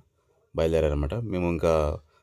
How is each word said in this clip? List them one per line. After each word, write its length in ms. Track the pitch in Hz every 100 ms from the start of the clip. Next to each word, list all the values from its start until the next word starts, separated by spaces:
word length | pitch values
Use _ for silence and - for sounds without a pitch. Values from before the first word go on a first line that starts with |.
| - _ _ _ _ -
బయలుదేరారన్నమాట. 580 | 80 80 78 73 71
మేము 360 | 110 113 90 87
ఇంకా 500 | 85 85 80 76 82 - _